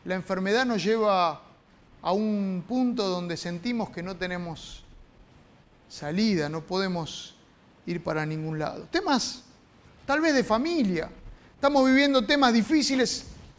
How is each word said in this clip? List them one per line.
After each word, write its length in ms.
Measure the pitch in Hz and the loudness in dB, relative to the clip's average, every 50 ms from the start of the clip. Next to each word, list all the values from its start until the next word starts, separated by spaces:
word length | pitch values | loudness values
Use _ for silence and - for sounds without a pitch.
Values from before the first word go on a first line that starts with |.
| - | -8
la 100 | 175 185 | -6 -6
enfermedad 500 | 185 - - 190 185 190 196 214 247 254 | -4 -4 -4 -4 -2 0 2 2 2 2
nos 160 | 240 226 190 | 2 0 0
lleva 600 | 156 208 226 226 214 208 196 185 175 165 147 - - - - _ _ _ _ _ _ _ - - | 0 0 2 2 2 2 4 4 2 2 0 -4 -12 -20 -20 _ _ _ _ _ _ _ -18 -6
a 100 | - 165 185 | -2 -2 0
un 500 | 208 220 214 208 202 196 190 185 180 165 | 0 0 0 0 -2 -2 -2 -4 -4 -4
punto 440 | - 247 254 254 247 240 226 202 190 | -2 0 0 0 0 0 0 0 0
donde 260 | 180 180 175 170 165 | -2 -2 -4 -4 -6
sentimos 540 | 156 - 175 175 170 - 240 240 226 196 - | -6 -6 -8 -8 -6 -4 -4 -4 -4 -4 -6
que 140 | - 175 175 | -8 -10 -10
no 120 | 190 190 | -10 -8
tenemos 680 | 170 185 180 180 175 175 170 156 - - - - - - - - - - - - - - - - - - - _ - _ _ _ _ _ - | -6 -6 -6 -6 -6 -8 -8 -10 -12 -14 -16 -18 -18 -20 -20 -20 -20 -20 -20 -20 -20 -20 -20 -20 -20 -20 -20 _ -20 _ _ _ _ _ -20
salida, 580 | - - 151 147 165 196 220 220 196 160 147 | -16 -10 -8 -4 -2 0 2 2 2 2 0
no 140 | 147 156 160 | -2 -4 -8
podemos 760 | 156 - 180 190 190 185 180 170 156 - - - - - - - _ _ _ _ _ _ _ _ - | -6 -4 -2 -2 -2 -2 -2 -4 -6 -8 -10 -12 -14 -16 -20 -20 _ _ _ _ _ _ _ _ -8
ir 140 | - 175 170 - | -8 -6 -6 -4
para 220 | 175 156 156 156 | -4 -2 -2 -2
ningún 340 | 156 156 156 156 160 156 151 | -4 -4 -6 -6 -6 -6 -4
lado. 280 | 151 - - - 170 - | -6 -6 -6 -8 -8 -4
Temas 500 | - 370 403 330 277 240 - - - - - - - - _ _ _ - - - - - - | -4 -2 0 2 2 0 0 -2 -8 -12 -16 -20 -20 -20 _ _ _ -20 -20 -20 -20 -10 -4
tal 160 | - 277 311 | -2 0 2
vez 140 | 320 320 285 | 4 4 4
de 80 | 254 196 | 4 2
familia. 680 | - 214 233 277 339 349 311 226 190 180 156 - - - - - - - - - - - | 2 2 0 2 0 0 2 2 2 0 -2 -4 -6 -10 -16 -18 -18 -18 -20 -20 -20 -4
Estamos 280 | - - 285 294 269 262 | 0 2 4 4 6 6
viviendo 360 | 262 262 269 285 285 269 262 214 | 6 6 6 6 6 4 4 2
temas 300 | 196 294 285 277 240 226 | 2 4 4 4 6 6
difíciles 720 | 233 202 - 320 302 247 - 269 262 240 - - - - - - - - - - | 4 2 2 2 2 2 2 2 2 0 0 -2 -6 -10 -14 -18 -20 -20 -20 -20